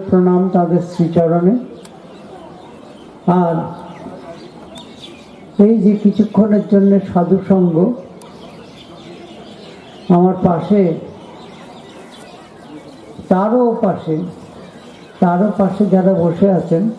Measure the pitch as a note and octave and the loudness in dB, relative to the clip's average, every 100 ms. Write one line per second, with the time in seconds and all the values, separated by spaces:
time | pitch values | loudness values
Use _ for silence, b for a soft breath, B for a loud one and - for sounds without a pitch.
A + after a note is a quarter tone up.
0 | - F#3 F3+ F3+ F#3+ F3+ E3 E3+ - - | 0 2 2 2 2 0 0 0 -2 -2
1 | E3 E3+ E3 E3+ F3+ A#3+ - - - - | 0 2 0 2 0 0 -4 -18 -20 -20
2 | - - - - - - - - - - | -20 -20 -20 -20 -20 -20 -20 -20 -20 -20
3 | - - - F3+ E3+ D#3+ - - - - | -20 -8 0 2 2 -2 -6 -12 -18 -18
4 | - - - - - - - - - - | -18 -18 -18 -20 -20 -20 -20 -20 -20 -20
5 | - - - - - - G3+ A3+ F#3 G#3 | -20 -20 -20 -20 -4 2 4 4 2 2
6 | G#3 - G3 G3 G#3+ G#3 - G3 G3 G3 | 2 2 0 2 2 2 2 2 4 2
7 | - F3+ E3+ F#3+ - F#3+ F3+ D#3+ A3 B3 | 0 -2 0 0 2 2 2 2 0 -2
8 | - - - - - - - - - - | -10 -20 -20 -20 -20 -20 -20 -20 -20 -20
9 | - - - - - - - - - - | -20 -20 -20 -20 -20 -20 -20 -20 -20 -8
10 | - F3 F#3 - - E3 - G#3 F3 D#3 | 0 2 2 2 0 0 0 2 2 -2
11 | - - - - - - - - - - | -10 -18 -20 -20 -20 -20 -20 -20 -20 -20
12 | - - - - - - - D3+ - - | -20 -20 -20 -20 -20 -20 -20 -20 -20 -20
13 | - - - F#3 G#3 B3 A#3+ A3+ G3+ - | -20 -8 -2 0 0 0 0 0 -4 -4
14 | D#3+ D#3 F3+ - - - - - - - | -6 -6 -6 -12 -20 -20 -20 -20 -20 -20
15 | - - F3+ F3+ G#3 - F#3+ - G3 F#3 | -12 -2 0 2 0 0 -2 0 2 2
16 | F#3 F3 E3+ E3 G3 F3 - E3 A3 | 2 2 0 2 2 2 0 -2 -2